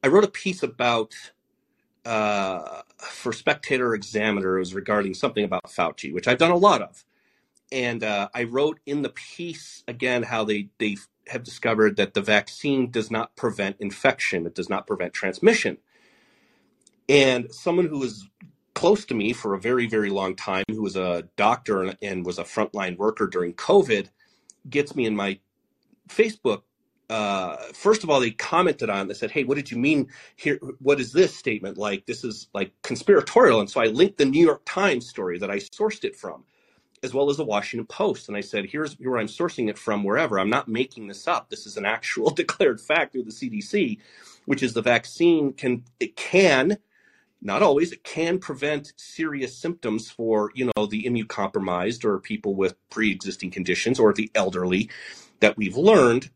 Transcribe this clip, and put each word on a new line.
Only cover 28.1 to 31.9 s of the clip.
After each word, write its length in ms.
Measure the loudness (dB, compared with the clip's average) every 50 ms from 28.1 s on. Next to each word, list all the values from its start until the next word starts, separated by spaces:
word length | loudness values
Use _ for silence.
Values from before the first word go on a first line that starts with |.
| 4 4
they 100 | 4 2
commented 580 | -2 _ -6 0 2 4 4 4 2 0 -2 -2
on 120 | -2 -2
it. 80 | -4 -4
They 60 | -6
said, 180 | -6 -8 -4 -2
"Hey, 100 | -2 -2
what 140 | 0 -2
did 160 | -4 -4 -6 -4
you 60 | 0
mean 320 | 2 2 2 2 0 -2 -6 -20 -20 -20 _
here? 240 | _ -4 -4 -2 -2 -6 -12 -14 -4
What 220 | 2 2 2 2
is 120 | 0 -2 4
this 220 | 4 4 4 2
statement? 420 | -6 -4 -4 -4 -4 -6 -10 -8
Like, 300 | -6 -4 -4